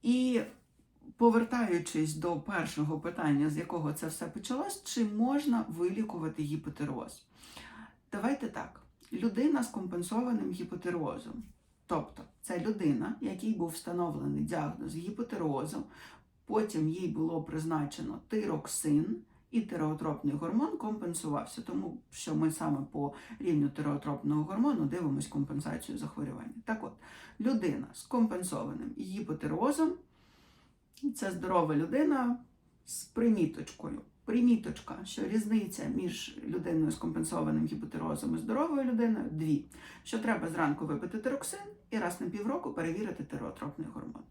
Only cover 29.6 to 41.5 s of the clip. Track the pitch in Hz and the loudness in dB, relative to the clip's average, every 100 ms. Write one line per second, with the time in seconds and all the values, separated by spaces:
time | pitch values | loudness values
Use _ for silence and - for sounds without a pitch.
29.6 | 247 294 320 359 - _ _ _ _ _ | 2 4 2 2 -10 _ _ _ _ _
30.6 | _ _ _ - 285 - 202 180 180 180 | _ _ _ -6 -6 -2 -4 -2 2 4
31.6 | 160 147 165 247 302 277 240 247 - _ | 4 2 2 4 4 4 2 0 -6 _
32.6 | _ _ - - - - 233 208 160 - | _ _ -12 -12 -6 2 4 6 4 0
33.6 | 147 - - - - _ - 240 247 226 | -12 -10 -8 -8 -10 _ 0 6 8 6
34.6 | - - - - 196 - - 220 208 220 | 2 -8 -10 -10 -8 -4 0 2 4 2
35.6 | 185 - 147 - 180 - - - - 175 | 2 -4 -2 0 0 -4 -8 -10 -4 -2
36.6 | 160 160 156 - 82 80 - 120 76 78 | 2 2 2 2 -2 -2 -2 0 2 2
37.6 | 78 73 76 80 - - - 165 - 226 | 2 -2 -6 -4 -2 -2 0 -2 0 2
38.6 | 330 285 254 226 233 214 - 156 156 143 | 2 2 2 4 4 2 0 -2 2 2
39.6 | - - - - - 226 220 196 165 165 | 0 -18 -20 -18 -6 -4 0 0 0 2
40.6 | 151 147 143 147 180 220 254 277 - | 2 2 -2 -2 -4 -2 -2 -2 -4